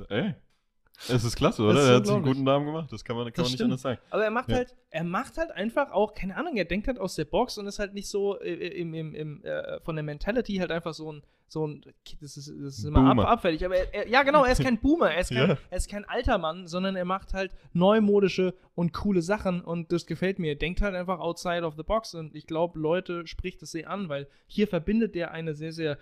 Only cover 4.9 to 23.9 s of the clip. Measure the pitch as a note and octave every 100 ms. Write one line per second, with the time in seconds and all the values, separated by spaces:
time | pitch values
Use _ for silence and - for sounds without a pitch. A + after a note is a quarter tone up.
4.9 | D#3+ E3+ F#3+ C4 - E4 - G#3+ D4 C#4
5.9 | F#3+ G#3 - F#3 F#3+ E4 A#3+ E3 F3+ A#3+
6.9 | B3 F3+ - D3+ F3 A#3+ - G3+ G3+ G3
7.9 | G3+ F#3+ G3+ G3+ F#3+ F3 E3 F3 - E3
8.9 | D#3+ D#3 D3 D#3 D3 - D2+ - D#3+ -
9.9 | D#3+ D3+ D3 - B3 A3 F#3+ E3+ E3 E3
10.9 | D3+ D#3 D3+ C#3+ _ _ D#3 D#3 D3 -
11.9 | - - - C#3+ C#3+ C#3+ D3+ C#3 C3+ D3
12.9 | D3+ C3 - - A3+ F#3 D#3+ F3+ F#3 F#3
13.9 | G#3 G3+ B3 C#4 D4 B3+ B3 C4 A3+ C4+
14.9 | E4 G3+ D#3 F#3 - E3 C#3+ - - -
15.9 | G#3 - A#3 - G#3 D#3+ F3 F3 F3+ F#3+
16.9 | F#3+ F3+ F#3+ - F#3+ F#3+ - - E3 F#3
17.9 | A3 G3+ G3+ F#3+ - F#3 - _ - F3
18.9 | - G#3 F#3 E3 G#3+ F#3+ F3 - E3+ E3
19.9 | E3+ - E3 F#3 F#3+ D#3+ C#3+ D3+ F3+ G3+
20.9 | F3+ F3+ F3 D#3+ E3+ F#3 F3 E3+ D3+ D#3
21.9 | G#3+ - E3 D#3 D3+ - D#3+ F3 D#3+ D#3
22.9 | F3+ F3+ F3 E3 - F#3 - D#3 E3 D3